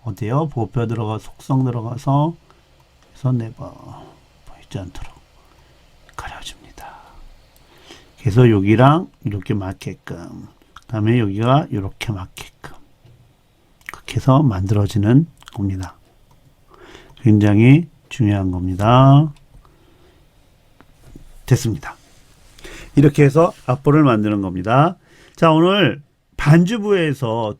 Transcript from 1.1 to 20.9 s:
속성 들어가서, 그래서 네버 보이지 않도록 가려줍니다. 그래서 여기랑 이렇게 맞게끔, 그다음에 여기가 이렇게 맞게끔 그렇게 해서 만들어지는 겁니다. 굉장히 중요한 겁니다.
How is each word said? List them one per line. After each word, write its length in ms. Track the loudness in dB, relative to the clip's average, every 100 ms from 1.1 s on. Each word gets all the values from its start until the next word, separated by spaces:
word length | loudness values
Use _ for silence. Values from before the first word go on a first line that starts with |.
| -8
속성 460 | -12 -20 -4 -2
들어가서, 680 | -2 -6 -10 -8 -2 -2 -2 -6 _ _ _ _ _ _ _
그래서 220 | -8 -4
네버 400 | -4 -6 -14 -18 -18 -20 -20 -20 _ _ _ -20
보이지 320 | -20 -16 -14
않도록 360 | -12 -14 -16 -18 _ _ _ _ _ _ _ _ _ -18
가려줍니다. 760 | -18 -16 -18 -20 -20 -20 -20 -20 -20 -20 -20 -20 _ _ _ _ -20 -20 _ _
그래서 320 | 0 4 4
여기랑 600 | 4 2 4 4 4 -2 _
이렇게 300 | -10 -10 -6
맞게끔, 960 | -6 -6 -12 -14 -16 -16 -16 -16 -18 -20 _ _
그다음에 440 | -20 -10 -2 0 0
여기가 480 | 0 -2 0 0 0
이렇게 420 | -8 -8 -10 -8
맞게끔 640 | -8 -10 -16 -20 _ -20 -20 -20 _ _ _ _ _ _ _ _ _ -20
그렇게 240 | -18 -10 -2
해서 260 | 2 2
만들어지는 840 | 2 -2 -2 -2 -2 -2 4 2 2 _ -18
겁니다. 400 | -8 -6 -6 -12 _ _ _ _ _ _ _ _ _ -20 -20 -20 -4
굉장히 680 | 2 4 4 4 6 4 2 _ _
중요한 420 | -2 0 0 -2
겁니다. 840 | -4 -6 -2 2 6 6 4 2 -6 _ -20 _ _ _ _ _ _ _ _ _ _ _ _ _